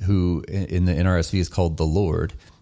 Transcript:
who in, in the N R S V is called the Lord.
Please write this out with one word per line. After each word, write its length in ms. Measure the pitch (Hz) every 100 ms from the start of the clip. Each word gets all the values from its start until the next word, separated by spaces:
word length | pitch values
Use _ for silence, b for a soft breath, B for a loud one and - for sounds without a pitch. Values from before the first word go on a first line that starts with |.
who 400 | 95 98 90 85 -
in, 160 | 98 92
in 180 | 87
the 80 | 90
N 140 | 78 92
R 120 | 87
S 120 | -
V 80 | 95
is 100 | 82
called 280 | - 85 80
the 100 | 78
Lord. 460 | 87 90 85 82 - B B